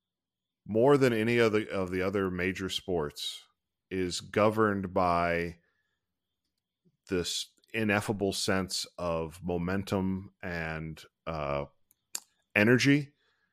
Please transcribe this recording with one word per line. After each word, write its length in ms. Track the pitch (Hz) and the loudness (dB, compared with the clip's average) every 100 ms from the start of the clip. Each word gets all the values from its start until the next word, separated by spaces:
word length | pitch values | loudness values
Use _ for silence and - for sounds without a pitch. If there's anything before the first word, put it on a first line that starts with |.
| _ _ _ _ _ _ - | _ _ _ _ _ _ -4
more 280 | 107 131 143 | 4 6 6
than 160 | 131 | 4
any 280 | 113 113 120 | 4 2 4
other 260 | 113 107 104 | 4 4 0
of 180 | 92 92 | -4 -2
the 140 | 92 | -2
other 260 | 92 101 98 | 0 0 0
major 400 | 90 92 92 95 | 0 -2 -2 -6
sports, 760 | - - 87 73 - - - - _ _ _ _ | -6 -4 -4 -4 -6 -12 -12 -18 _ _ _ _
is 320 | 95 90 82 | -4 -4 -6
governed 720 | - 110 107 107 110 98 92 | -4 2 2 4 2 2 -2
by 640 | 92 90 85 87 85 85 82 _ _ _ _ _ _ _ _ _ _ _ _ _ _ - | 0 2 2 2 0 -2 -8 _ _ _ _ _ _ _ _ _ _ _ _ _ _ -4
this 380 | 92 85 - - _ _ | -2 -2 -6 -8 _ _
ineffable 600 | 110 110 104 104 101 98 | -4 0 0 0 -2 -2
sense 520 | 95 - 95 90 - - - | -2 0 0 -2 -6 -8 -8
of 420 | 87 82 80 87 | -4 -4 -4 -8
momentum 880 | 90 87 87 98 95 101 95 95 101 - | -4 -4 -2 -4 -2 -2 -2 -4 -8 -14
and, 580 | 95 87 80 80 80 78 - _ - | -10 -8 -6 -8 -10 -12 -18 _ -10
uh, 400 | 80 71 71 71 _ _ _ _ - - _ _ 107 | -6 -4 -4 -6 _ _ _ _ -16 -16 _ _ 4
energy 580 | 104 123 131 143 139 _ _ _ _ | 6 6 6 2 0 _ _ _ _